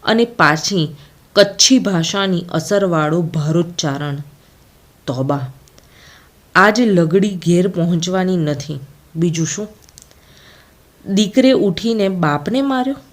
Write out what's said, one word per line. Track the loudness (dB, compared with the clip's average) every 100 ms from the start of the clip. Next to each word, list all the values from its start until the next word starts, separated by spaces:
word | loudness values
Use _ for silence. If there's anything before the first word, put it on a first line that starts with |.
અને | 0 0 0
પાછી | 2 2 2 -2 -2 -4 -6 -20 _ _ 2
કચ્છી | 2 4 4 4
ભાષાની | 2 -2 -2 -2 -2 -2 -2
અસરવાળો | -6 0 0 2 0 0 0
ભારોચ્ચારણ. | -2 -2 -2 0 -2 -4 -6 -4 -6 -8 -10 -18 _ _ _ _ _ _ -8
તોબા, | -6 -2 -2 -4 -14 -20 -20 _ _ -20 -20 _ _ _ 4
આજ | 4 4
લગડી | 2 2 2 2 0 -2
ઘેર | 0 2 2
પહોંચવાની | 0 0 0 -2 -2 0 0
નથી. | -2 -4 -6 -12 -14 -20 _ -2
બીજું | -2 -2 -4
શું? | -6 -10 -14 -20 -20 -20 _ _ -20 -20 -20 _ _ _ _ -4
દીકરે | 0 2 4 4
ઉઠીને | 4 2 -2 -4 -2 -2
બાપને | 0 -2 -2 -2 -2
માર્યો? | -2 -2 -4 -6 -10